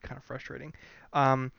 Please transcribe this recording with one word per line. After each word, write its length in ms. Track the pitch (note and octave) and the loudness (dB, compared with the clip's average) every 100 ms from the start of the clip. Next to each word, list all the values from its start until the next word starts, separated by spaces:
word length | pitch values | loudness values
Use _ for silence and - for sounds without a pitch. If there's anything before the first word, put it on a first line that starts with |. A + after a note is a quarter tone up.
| - | -12
kinda 160 | C#3 | -14
frustrating. 500 | - C3 - C#3 D3 - - - - | -10 -12 -10 -12 -12 -16 -20 -20 -4
Um, 400 | C#3+ C#3 C3 C3 | 2 4 4 2